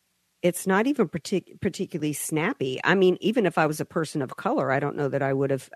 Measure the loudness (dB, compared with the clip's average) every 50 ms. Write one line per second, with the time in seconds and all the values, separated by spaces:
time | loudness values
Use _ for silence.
0 | _ _ _ _ _ _ _ -2 -2 0 0 0 0 2 2 2 2 2 2 0
1 | 0 0 -2 -8 -6 -2 -4 -4 -4 -6 -10 -4 -4 -4 -4 -4 -8 -6 -6 -4
2 | -2 -2 -4 -4 -4 -4 -2 0 0 0 -2 -2 -4 -4 -4 -2 2 2 4 6
3 | 6 4 4 2 0 0 2 2 2 2 2 2 2 2 0 -2 -6 -4 -4 -4
4 | -4 -2 -4 -4 -4 -4 -6 -6 -4 -2 0 0 0 0 0 0 0 -2 -2 -2
5 | -2 -2 -2 -2 0 0 0 0 0 0 -2 -2 -4 -8 -6